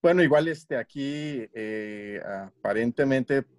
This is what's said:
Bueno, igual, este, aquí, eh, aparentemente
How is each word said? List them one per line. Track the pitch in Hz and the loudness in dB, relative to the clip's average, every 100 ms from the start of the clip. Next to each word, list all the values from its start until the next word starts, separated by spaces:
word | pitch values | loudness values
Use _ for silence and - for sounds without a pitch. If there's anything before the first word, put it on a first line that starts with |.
Bueno, | 175 180 | 6 6
igual, | 160 147 160 | 6 4 2
este, | 156 - 135 | -4 -6 -6
aquí, | 113 143 139 147 151 139 110 | -6 -6 -6 -4 -6 -6 -8
eh, | 113 107 107 107 104 104 101 - 98 95 _ | -8 -6 -6 -8 -10 -10 -10 -8 -10 -10 _
aparentemente | 98 104 120 120 139 135 123 139 131 | -2 0 0 0 2 2 2 0 -2